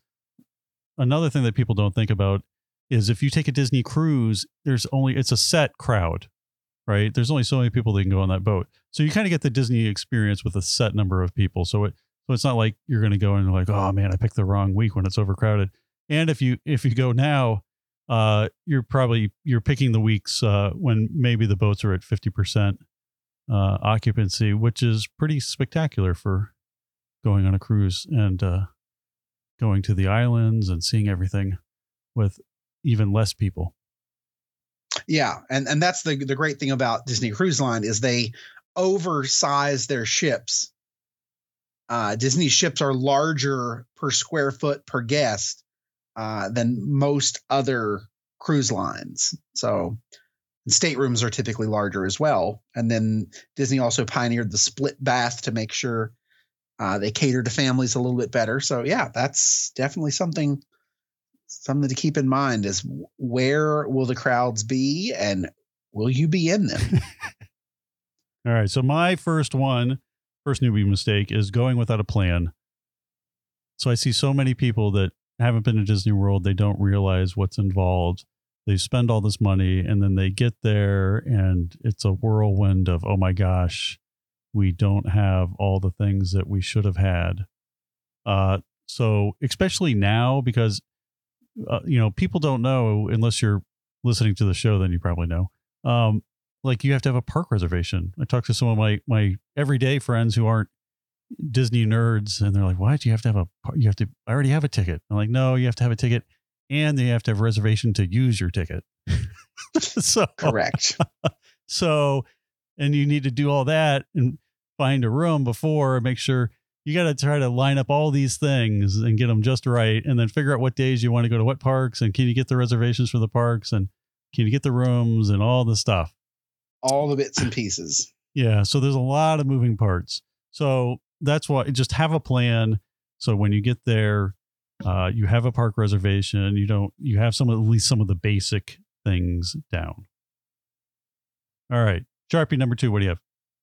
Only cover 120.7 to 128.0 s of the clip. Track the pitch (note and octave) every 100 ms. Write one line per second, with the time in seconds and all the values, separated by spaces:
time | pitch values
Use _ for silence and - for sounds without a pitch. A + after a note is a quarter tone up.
120.7 | - C3 B2 A#2+ A#2+ A#2 A2+ A#2 C3+ C3
121.7 | C3 B2+ - A2 A2+ B2 A#2+ B2+ B2+ A#2+
122.7 | A#2+ A#2+ A#2 A#2+ A#2+ A2 A#2+ A#2+ A2+ -
123.7 | G#2+ F#2+ _ _ _ _ - A2 C3+ C#3
124.7 | B2 B2 B2 A#2 A2+ G#2 G2+ A2+ B2+ A#2
125.7 | G#2+ - F#2 D#2+ _ _ _ _ _ _
126.7 | _ C3 C#3 D3 C#3 C3+ - B2 A#2+ G2+
127.7 | E2+ E2 -